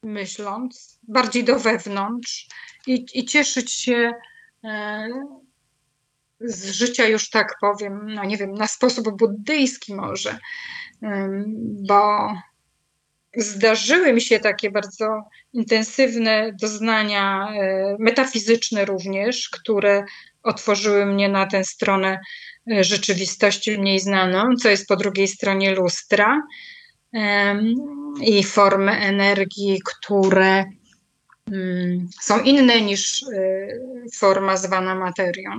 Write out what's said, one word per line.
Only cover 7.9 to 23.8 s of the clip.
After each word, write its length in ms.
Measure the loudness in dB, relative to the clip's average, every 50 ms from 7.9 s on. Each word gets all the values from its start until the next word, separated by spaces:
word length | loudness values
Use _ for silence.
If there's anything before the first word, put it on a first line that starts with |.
| -10 -10 -12 -12 -10
no 100 | -8 -6
nie 120 | -4 -4 -4
wiem, 160 | -6 -8 -6
na 140 | -6 -6 -6
sposób 500 | -2 0 0 0 0 0 -4 -6 0 0
buddyjski 760 | 0 0 0 -4 -4 -2 2 2 2 0 0 -6 -14 -14 -12
może, 440 | -10 -8 -8 -8 -6 -6 -6 -8 -8 -12 -14 -14 -14 -14 -14 -14 -14 -16 -16 _ _
em, 440 | -8 -6 -4 -4 -4 -4 -4 -6 -6 -6 -8 -8 -8 -8 -8 -8 0 4
bo 440 | 4 6 6 4 2 0 -2 -4 -6 -8 -12 _ _ _ _ _ _ _ _ _ _ _ _ _ _ _ _ _ -6 -6
zdarzyły 760 | -6 -4 -2 2 2 2 2 2 2 2 2 4 4 4 4
mi 80 | 4
się 180 | 4 2 2 2
takie 320 | 2 0 -2 0 -4 -2
bardzo 520 | -2 -4 -4 -4 -8 -6 -4 -4 -4 -4 -8 _ _ -20 _ _ -6
intensywne 960 | -6 0 0 0 0 0 -2 2 2 2 2 2 0 2 2 2 2 2 -2 -4 -6
doznania, 840 | -6 -6 -4 -2 0 0 2 2 0 0 0 0 0 0 0 -2 -4 -4 -4
e, 420 | -2 -2 0 0 0 -2 -2 -2 2
metafizyczne 880 | 2 2 4 4 0 0 -2 -4 2 2 2 2 2 -2 0 -2 0
również, 640 | 0 -2 -4 -4 -4 -4 -2 -2 -2 -2 -4 -6 -10
które 540 | -12 -12 _ -2 0 2 4 4 4 4 2 -4 -14 -20 -20 _ _ _ _
otworzyły 640 | -4 -4 -2 0 0 0 0 2 2 2 2 2
mnie 240 | 2 2 2 2 2
na 160 | 2 0 0
tę 180 | 0 0 -2 -2
stronę, 560 | -2 -4 _ 0 2 2 2 2 0 -2 -4 -8 -16 -18 -18 -18 -20 -20 _ _ -2
e, 120 | 2 2 2
rzeczywistości 960 | 2 2 0 0 -2 -2 -2 -2 -6 -2 2 2 2 2 2 -2 -2 -2
mniej 220 | 0